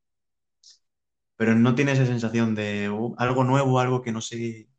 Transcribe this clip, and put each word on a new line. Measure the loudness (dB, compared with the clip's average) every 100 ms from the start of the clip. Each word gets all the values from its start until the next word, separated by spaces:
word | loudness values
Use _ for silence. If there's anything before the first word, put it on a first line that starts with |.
| _ _ _ _ _ _ -20 -20 _ _ _ _ _ -2
pero | 2
no | 4 4
tienes | 4 2 2
esa | 2
sensación | 0 -2 0 0
de, | -2 -4 -4 -4
"Uh, | -4 -6 -2
algo | -2 0
nuevo, | 2 2 2 0
algo | 0 -2
que | -4
no | -8
sé, | -8 -8 -8 -10 -18